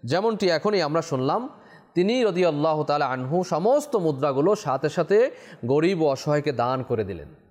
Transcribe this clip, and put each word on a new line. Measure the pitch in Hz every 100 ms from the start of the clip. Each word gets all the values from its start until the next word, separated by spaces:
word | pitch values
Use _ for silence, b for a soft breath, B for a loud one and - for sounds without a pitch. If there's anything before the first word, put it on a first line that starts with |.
যেমনটি | 117 160 220 214 185
এখনই | 160 208 208
আমরা | 151 160
শুনলাম, | 156 135 131 185 254 - B B B
তিনি | - 190 254
রাদিয়াল্লাহু | 226 175 180 147 156 156
তাআলা | 147 147 139
আনহু | 127 127 170
সমস্ত | 180 160 196 285 285 220
মুদ্রাগুলো | 165 139 147 131 160 208
সাথে | - 131 151
সাথে | 151 160 202 262 B B B 120
গরিব | 143 165 185
ও | 156
অসহায়কে | 135 - 147 147
দান | 123 120 131
করে | 123 117
দিলেন। | 98 87 71 - _